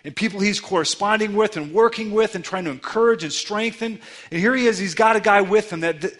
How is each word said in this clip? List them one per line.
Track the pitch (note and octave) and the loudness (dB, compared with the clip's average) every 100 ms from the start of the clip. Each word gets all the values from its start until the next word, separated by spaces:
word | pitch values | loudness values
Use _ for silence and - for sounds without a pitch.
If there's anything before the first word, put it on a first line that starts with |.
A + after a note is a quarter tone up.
| D3+ | -14
and | - | -4
people | F#3 G3 | -4 0
he's | G3+ G3 | -2 -2
corresponding | - F#3 D3 - G3+ G#3+ G#3+ G3+ | -2 -2 -2 -2 0 0 0 0
with | G#3+ E3+ | 0 -2
and | D3 | -2
working | F#3 A3+ A3+ A3 | 2 2 2 -2
with | G#3 G#3+ F#3 | 0 0 -2
and | - | -6
trying | F#3 E3+ | -6 -6
to | |
encourage | C3 - A3 A#3 A3+ | -6 -6 2 2 2
and | D#3+ | -2
strengthen. | - - G#3 A3+ A3+ A3+ G#3+ - - - | -6 -4 -4 -4 -4 -8 -8 -14 -20 -8
And | E3+ | 0
here | G#3+ C4 | 2 4
he | A#3+ | 2
is, | F#3 | 0
he's | F#3+ - | -4 2
got | A3 A3 | 4 4
a | |
guy | G#3+ G3+ | 4 4
with | F#3+ G#3 G#3 | 4 2 0
him | E3+ | -4
that, | E3 D#3+ F#3 - | -4 -2 -6 -8